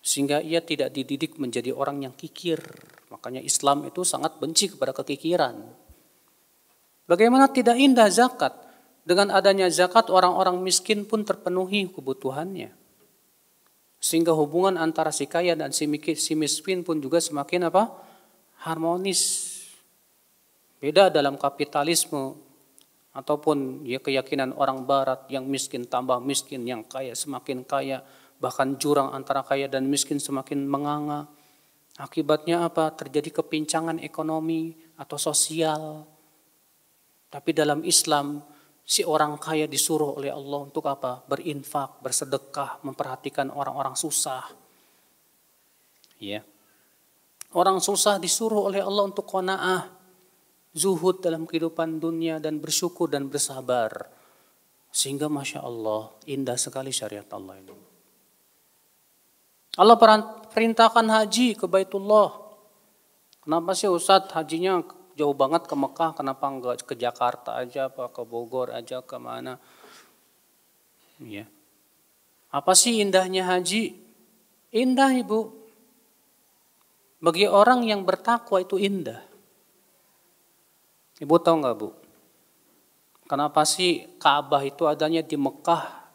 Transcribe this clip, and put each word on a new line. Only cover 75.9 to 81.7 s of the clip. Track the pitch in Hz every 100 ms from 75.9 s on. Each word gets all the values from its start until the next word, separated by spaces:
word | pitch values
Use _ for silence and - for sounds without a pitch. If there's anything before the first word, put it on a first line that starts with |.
| _ _ _ _ _ _ _ _ _ _ _ _ _
Bagi | 165 170 196
orang | 196 214 254
yang | 233 208 185
bertakwa | 185 - 233 - 190
itu | 185 190
indah. | 196 196 139 - - - _ _ _ _ _ _ _ _ _ _ _ _ _ _ _ _ _ _
Ibu | 143 165
tahu | 170 165
nggak, | 135